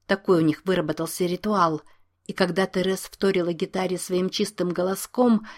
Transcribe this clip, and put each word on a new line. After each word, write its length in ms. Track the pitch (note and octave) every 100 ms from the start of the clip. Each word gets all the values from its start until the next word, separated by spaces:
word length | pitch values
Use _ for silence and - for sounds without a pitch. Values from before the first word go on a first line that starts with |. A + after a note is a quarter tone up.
| -
такой 320 | F#3+ - F3
у 60 |
них 180 | D#3+ D3+
выработался 600 | F#3+ F3+ D#3 D#3 D#3+ -
ритуал, 580 | F3+ F3 G#3+ G#3 E3 D3+ - - _ _ -
и 60 |
когда 340 | - F#3 E3+ F#3+
Терес 340 | F#3+ F#3 F#3+
вторила 520 | - - G3 F#3+ E3+
гитаре 440 | E3 F#3 F#3+ F#3 F3+
своим 320 | - F#3 F#3
чистым 400 | - G#3 - F3+
голоском, 800 | E3+ F3+ F#3+ - - B3 G#3+ -